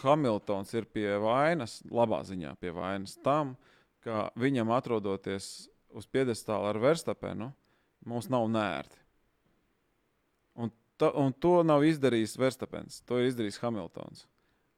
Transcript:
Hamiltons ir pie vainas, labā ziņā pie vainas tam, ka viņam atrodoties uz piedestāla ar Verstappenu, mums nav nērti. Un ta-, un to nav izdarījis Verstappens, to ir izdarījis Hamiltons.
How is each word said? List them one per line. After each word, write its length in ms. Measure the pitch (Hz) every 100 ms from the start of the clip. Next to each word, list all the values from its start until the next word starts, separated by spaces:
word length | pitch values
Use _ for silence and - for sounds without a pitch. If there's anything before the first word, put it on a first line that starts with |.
Hamiltons 720 | 135 156 131 104 - 98 98
ir 140 | 117 101
pie 300 | 110 104 101
vainas, 640 | 110 127 151 170 113 -
labā 380 | - 117 117 85
ziņā 300 | 67 92 71 -
pie 160 | 90
vainas 460 | 85 92 98 101 -
tam, 380 | 311 151 139 127 _ _ _ _ 117
ka 240 | 107 - -
viņam 360 | 131 131 110
atrodoties 960 | 123 131 110 101 95 - 98 - - - _ _
uz 160 | 117 -
piedestāla 640 | 127 131 110 - 101 101
ar 80 | 107
Verstappenu, 680 | 127 165 - 104 98 92 123 - _ _ _ _
mums 280 | 117 120 107
nav 160 | 127 110
nērti. 480 | 113 104 71 - - _ _ _ _ _ _ _ _ _ _ _ _ _ _ _ -
Un 160 | 117 - _
ta-, 180 | - 156
un 200 | 147 135 -
to 220 | 170 175
nav 220 | 165 147
izdarījis 540 | 151 156 131 117 110 -
Verstappens, 640 | 127 - 104 - - -
to 160 | - 123
ir 80 | 123
izdarījis 320 | 120 104 -
Hamiltons. 640 | 120 110 85 - - - - _ _ _ _